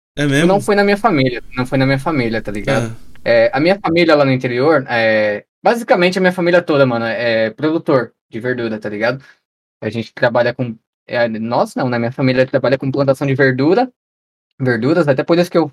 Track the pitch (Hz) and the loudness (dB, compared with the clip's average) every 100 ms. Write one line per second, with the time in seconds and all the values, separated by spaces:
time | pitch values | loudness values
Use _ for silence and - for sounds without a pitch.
0 | _ - 147 139 170 196 - 202 202 202 | _ -4 -2 2 2 2 2 2 2 2
1 | 226 151 131 117 - 127 123 135 135 135 | 0 2 0 -2 -10 -6 -2 0 0 0
2 | 170 147 113 113 107 104 101 113 113 113 | -2 -2 -2 -4 -6 -6 -2 -2 -2 -8
3 | - - - 117 117 135 165 196 180 165 | -16 -8 0 2 2 2 0 0 0 0
4 | 165 147 135 127 127 120 147 156 131 117 | 4 4 2 0 -2 0 2 2 0 0
5 | 113 110 107 104 - _ 190 233 - 208 | 2 2 0 -4 -8 _ 0 0 2 2
6 | 180 185 185 180 175 175 175 143 131 117 | 2 2 0 0 2 2 2 2 2 2
7 | 113 107 120 113 110 - 151 160 165 135 | -2 -2 0 0 0 -2 -2 -2 0 0
8 | 113 _ _ 113 123 120 117 107 110 104 | 0 _ _ -8 -6 -4 -4 -6 -8 -4
9 | 113 135 - _ _ _ _ - 110 113 | -4 -4 -10 _ _ _ _ -10 -8 -6
10 | 110 - 123 120 120 120 123 110 _ _ | -8 -2 0 2 0 -2 -6 -8 _ _
11 | - 120 117 110 113 127 220 - 131 120 | -8 -2 -2 -2 -2 -2 -2 -2 -4 -2
12 | 117 139 131 127 131 135 123 135 139 139 | -4 -2 0 2 0 0 0 0 -2 -2
13 | 139 131 139 135 135 127 147 202 254 _ | 0 0 0 2 2 2 2 2 0 _
14 | _ _ _ _ _ - 127 117 127 170 | _ _ _ _ _ -6 -2 0 0 2
15 | 147 135 - 170 175 175 151 | 2 0 2 0 2 0 0